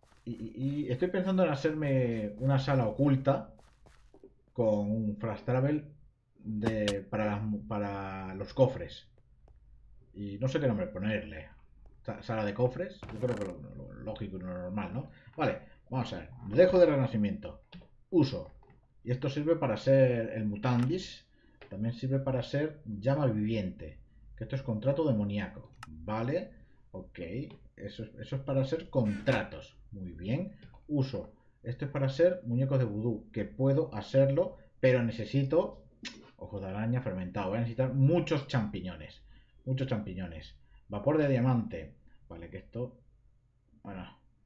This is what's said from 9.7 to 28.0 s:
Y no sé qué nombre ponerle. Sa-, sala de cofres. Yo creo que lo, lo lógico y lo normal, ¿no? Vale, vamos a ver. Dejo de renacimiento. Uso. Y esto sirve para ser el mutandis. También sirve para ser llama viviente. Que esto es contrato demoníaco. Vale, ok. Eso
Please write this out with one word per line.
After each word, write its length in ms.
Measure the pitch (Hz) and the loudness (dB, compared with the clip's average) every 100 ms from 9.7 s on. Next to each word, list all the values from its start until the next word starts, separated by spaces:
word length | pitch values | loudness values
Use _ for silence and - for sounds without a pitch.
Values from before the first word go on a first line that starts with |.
| - - - - | -20 -20 -20 -20
Y 260 | 98 101 101 | -12 -10 -4
no 100 | 131 | -2
sé 120 | 156 | 2
qué 60 | 131 | 0
nombre 180 | 104 90 | 0 -4
ponerle. 640 | 90 104 107 - - - - - - - - | -4 -2 -2 -4 -14 -16 -20 -20 -20 -20 -14
Sa-, 200 | - 104 | -10 -10
sala 220 | - 110 | -4 -2
de 100 | 104 | -2
cofres. 460 | 107 127 - 196 - - | 2 0 0 -8 -8 -14
Yo 80 | - | -4
creo 160 | 123 107 | -4 -2
que 80 | |
lo, 300 | 95 87 - | -6 -8 -14
lo 180 | - 90 | -14 -14
lógico 420 | - 107 104 95 92 | -12 -10 -8 -8 -8
y 40 | |
lo 60 | 90 | -8
normal, 460 | 90 90 101 170 | -8 -6 -6 -4
¿no? 180 | 131 - - - - | -6 -10 -16 -16 -4
Vale, 240 | 139 - - - - | -2 -2 -10 -20 -8
vamos 220 | - - | -6 -4
a 60 | 87 | -8
ver. 120 | 80 - 98 | -12 -14 0
Dejo 300 | 127 185 185 | 6 8 10
de 80 | 160 | 8
renacimiento. 760 | 139 120 107 101 90 - - - - - - - | 8 2 2 0 0 -8 -14 -18 -20 -20 -20 0
Uso. 440 | 175 131 90 - - - - _ _ | 4 4 0 -10 -16 -20 -20 _ _
Y 60 | 113 | -4
esto 160 | 131 147 | -2 -2
sirve 260 | 151 151 160 | -2 2 2
para 200 | 135 104 | 2 0
ser 560 | 135 135 127 117 113 | 6 8 8 4 0
el 100 | 113 | -2
mutandis. 800 | 104 101 123 120 123 185 - - _ _ _ _ - | -2 0 2 2 2 0 -4 -14 _ _ _ _ -14
También 240 | 98 117 | -4 -4
sirve 240 | - 131 135 | -2 -2 0
para 240 | 135 127 | 0 -2
ser 380 | - 143 156 - | -2 -2 -2 -6
llama 420 | 107 101 123 139 131 | -10 -2 0 2 2
viviente. 720 | 107 107 110 92 - 78 - - - - - | 2 0 0 -2 -6 -12 -14 -20 -20 -20 -12
Que 60 | |
esto 100 | 107 | -6
es 80 | 131 | -6
contrato 420 | 120 104 127 160 | -4 -2 0 2
demoníaco. 720 | 151 107 101 101 - - - - 80 | 2 2 0 -2 -4 -10 -18 -20 -18
Vale, 640 | 78 87 110 120 170 214 - - - - | -12 -6 -4 -2 -2 -4 -16 -20 -20 -16
ok. 260 | 92 - - 85 113 - - - | -16 -14 -12 -8 -8 -10 -14 -20
Eso 300 | - 101 - | -14 -14 -12